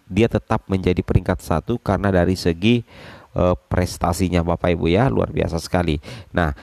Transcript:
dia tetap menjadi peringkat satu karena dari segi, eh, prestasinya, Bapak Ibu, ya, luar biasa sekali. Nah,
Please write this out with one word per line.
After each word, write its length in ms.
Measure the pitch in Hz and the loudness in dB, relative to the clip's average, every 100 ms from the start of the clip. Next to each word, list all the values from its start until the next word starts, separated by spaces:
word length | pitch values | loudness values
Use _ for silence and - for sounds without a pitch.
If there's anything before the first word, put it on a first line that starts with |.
| - | -4
dia 160 | 92 113 | 0 2
tetap 400 | 104 - 110 - | 0 -2 -4 -2
menjadi 360 | 95 92 90 | -2 0 0
peringkat 400 | - 98 92 90 | 4 4 4 -4
satu 360 | - 80 - 120 | -2 -2 -2 -4
karena 320 | - 92 98 | -2 0 2
dari 240 | 92 87 | 2 2
segi, 480 | 92 87 85 104 120 - - - - - - | 2 -2 0 2 2 -2 -14 -20 -20 -8 0
eh, 200 | 90 90 - | 0 0 -2
prestasinya, 720 | 92 90 - 85 90 92 87 | -2 -2 -2 -2 0 0 0
Bapak 320 | 85 82 87 | 0 0 0
Ibu, 160 | 85 85 | 0 2
ya, 240 | 90 131 | 2 2
luar 160 | 107 90 | 0 -2
biasa 320 | - 82 82 | -2 -4 -4
sekali. 400 | - 90 85 73 - 120 - | -4 -2 0 -2 -6 -18 -8
Nah, 240 | 87 82 - | -2 -2 -4